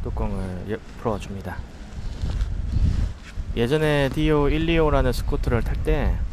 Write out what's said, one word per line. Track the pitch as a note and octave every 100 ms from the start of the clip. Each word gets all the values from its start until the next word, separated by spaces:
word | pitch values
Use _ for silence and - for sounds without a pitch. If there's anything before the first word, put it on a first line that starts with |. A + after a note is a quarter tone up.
뚜껑을 | - G#2+ A2 G2 F#2+ F2+ F#2
여-, | G#2+ - -
풀어줍니다. | A#2+ G2+ - G2 F2+ E2+ - - - - - - - - - - - - - - - - - - - -
예전에 | A#2 D#3 D#3 D3 C#3
디오 | C#3+ D#3 D3+ C#3+
일, | D3+ E3
이호라는 | E3 D#3 C#3+ C3
스쿠터를 | A#2 - C#3+ - A#2+
탈 | A2 -
때 | - D#3 G#2 - -